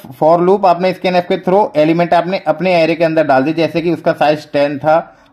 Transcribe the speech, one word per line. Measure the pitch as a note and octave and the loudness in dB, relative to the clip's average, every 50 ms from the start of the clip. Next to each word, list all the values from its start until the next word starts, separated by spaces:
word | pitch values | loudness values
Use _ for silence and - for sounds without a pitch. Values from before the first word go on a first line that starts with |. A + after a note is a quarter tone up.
| - - C3 | -18 -20 -6
for | - D#3 D#3 E3+ E3+ | 0 2 2 4 4
loop | F3 F3+ G3 G3+ G3 | 4 2 2 2 2
आपने | F3+ E3+ E3+ F3+ F#3 F3 | 2 2 2 0 -2 -2
scanf | - - F#3 F#3 F3+ F3 - | -2 -4 -2 0 0 0 -2
के | F#3+ F#3 - | -4 -4 -2
through | F#3 F#3 G3+ G#3 - - D3+ | 0 2 2 0 0 0 0
एलिमेंट | D3+ D#3+ D#3+ F3 F3 E3 E3+ | 2 2 2 0 0 0 0
आपने | E3+ E3+ F3 G3 - - D#3 | 0 0 -2 -4 -4 -2 -4
अपने | D3+ D#3 F3+ F#3 F3+ E3+ | -4 -2 -2 0 2 2
एरे | D#3+ D#3+ E3 | 2 0 0
के | D#3+ E3+ | 0 -2
अंदर | D#3+ D#3+ E3 D3+ C#3 | 0 0 0 0 2
डाल | C3+ C3 C3+ | 2 0 0
दिया। | D#3 D#3+ | 0 -2
जैसे | E3 D#3+ D3 E3 E3+ | -2 -2 -2 -2 -4
कि | D#3 F3 D#3+ | -4 -2 -4
उसका | D#3+ - E3+ D#3 | -2 -2 -4 -2
साइज | - D3+ D3 D#3 D3+ - - | 0 0 0 0 -2 -4 -6
टेन | - C#3+ C#3+ C#3+ D3 B2+ | -2 -2 -2 -2 -4 -4
था, | D3 D#3 D#3 E3+ E3+ - - _ _ _ | 0 0 0 0 0 -4 -12 _ _ _